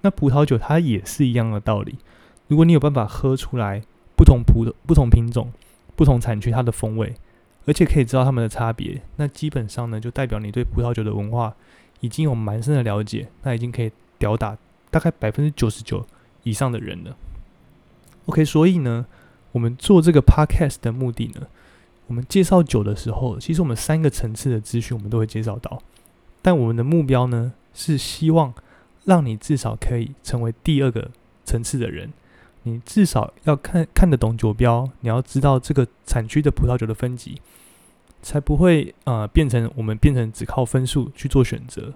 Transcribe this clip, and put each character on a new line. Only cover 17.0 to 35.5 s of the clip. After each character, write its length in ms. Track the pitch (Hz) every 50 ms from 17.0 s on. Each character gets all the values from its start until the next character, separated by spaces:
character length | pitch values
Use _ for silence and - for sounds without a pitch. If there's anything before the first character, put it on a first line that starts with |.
| 85
了。 140 | 87 131 _ - - - - - _ _ _ _ _ _ _ _ _ _ _ _ _ _ _ _
OK， 180 | - 151 151 156
所 200 | 147 - 151 156
以 140 | 180 190 175
呢， 260 | 143 123 117 117 117 - - _ _ _ _ _ _ _
我 80 | _ 123
们 160 | 117 117 123
做 260 | 131 - - 208 180
这 120 | 160 170 165
个 80 | 147
podcast 560 | 139 - - - 151 - - - 170 139 - -
的 120 | - 117 113
目 180 | 127 131 123
的 160 | 117 - 117 117 -
呢， 140 | - 143 - - _ _ _ _ _ _ _ _ _ _
我 80 | _ 120
们 100 | 117 123 -
介 160 | - 196 185
绍 180 | - 196 180 170
酒 220 | 139 - 117 104
的 100 | 101 104
时 160 | - - 120
候， 260 | 107 - 127 127 104 -
其 120 | - - 165
实 80 | 156
我 60 | 185
们 100 | 143 117
三 240 | 113 - - 156 160
个 80 | 160 147
层 240 | - - - 113 110
次 160 | - - 139
的 120 | 123 110
资 200 | 104 - - 117
讯 160 | 110 - 127
我 60 | 113 101
们 80 | 104
都 80 | 113 117
会 80 | 110
介 160 | 110 - 110 110
绍 160 | 113 98 117
到， 240 | - - - 127 - - _ _ _ _ _ _ _ _ - _
但 160 | _ 185 180
我 120 | 156 123 113
们 80 | 117
的 80 | 117 117
目 200 | 135 160 170 151
标 220 | 131 131 123 127
呢， 260 | 127 120 117 113 127 123 _ _ _ _
是 240 | - - - 156 135
希 320 | - - - - 156 156
望 240 | 160 165 156 131 120 - - _ _ _ _ _ _ _ _
让 220 | - 185 175 151
你 100 | 123 110
至 200 | 107 - - 156
少 180 | 131 - 113 113
可 240 | 113 - - 123 120
以 140 | 113 120 139 _ _
成 200 | - - 123 117
为 120 | 117 117 _ _
第 180 | 165 160 139 135
二 80 | 131 117
个 180 | 113 110 - - _ _ _ _ _ _
层 160 | - - 117
次 160 | 117 - -
的 140 | 135 117 -
人。 220 | - - - - 151 _ _ _ _ _ _ _ _ _ _
你 140 | 120 113 120 -
至 220 | - - 214 202
少 260 | 165 - 123 - - - _ _
要 120 | - 151
看， 300 | 139 _ - - 175 160 - _
看 160 | - 196 180
得 40 | 147
懂 220 | 123 - 110 113
酒 160 | 113 - 110 107
标， 340 | 110 123 120 117 117 127 131 - -
你 80 | - 117
要 140 | 110 123 127
知 180 | - - 139
道 180 | 135 143